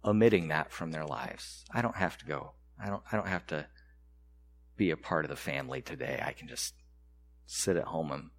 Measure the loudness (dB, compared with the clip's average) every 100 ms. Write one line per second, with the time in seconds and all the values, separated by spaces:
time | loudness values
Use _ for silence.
0 | 6 8 10 8 4 0 0 -4 -6 -4
1 | -4 -4 -6 -8 -14 -16 -6 0 0 0
2 | -2 -2 -6 -6 -6 -16 -20 -10 -6 -6
3 | -2 -2 0 -4 -2 -6 -6 -16 -20 -20
4 | -20 -20 -20 -20 -20 -20 -20 0 0 0
5 | 0 0 0 -4 -6 -6 -4 -8 -8 -6
6 | -4 -2 -4 -6 -12 -8 -8 -8 -20 -20
7 | -20 -20 -20 -20 -10 -2 2 2 2 -4
8 | -4 -4 -8